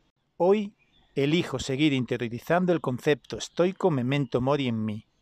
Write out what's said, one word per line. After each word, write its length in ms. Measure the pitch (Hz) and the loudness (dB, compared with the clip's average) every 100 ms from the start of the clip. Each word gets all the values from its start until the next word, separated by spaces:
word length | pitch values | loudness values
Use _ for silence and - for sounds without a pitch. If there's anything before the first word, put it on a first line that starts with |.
| _ _ _ - | _ _ _ 0
Hoy 380 | 175 190 202 - _ _ _ | 2 2 0 -10 _ _ _
elijo 440 | - 139 165 - 127 | -2 2 2 0 -4
seguir 340 | - 135 151 | -4 0 2
interiorizando 800 | 135 120 120 120 117 - 170 180 | 2 0 -4 -4 -6 -2 0 2
el 80 | 165 | 0
concepto 580 | - 123 - 139 - 107 | -2 -2 0 0 -2 -12
estoico 520 | - - 175 190 196 | -6 0 0 0 0
memento 500 | 143 123 143 139 127 | 0 0 0 0 0
mori 280 | 127 147 131 | 0 0 0
en 160 | 113 | -2
mí. 220 | 110 107 - _ | -4 -6 -12 _